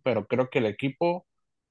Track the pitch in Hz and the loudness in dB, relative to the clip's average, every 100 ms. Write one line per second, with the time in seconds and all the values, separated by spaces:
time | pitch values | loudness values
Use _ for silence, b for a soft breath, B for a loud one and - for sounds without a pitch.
0 | 131 110 101 123 127 143 113 101 139 - | 0 0 0 -2 0 0 0 -2 -6 0
1 | 170 175 - _ _ _ _ | 0 0 -8 _ _ _ _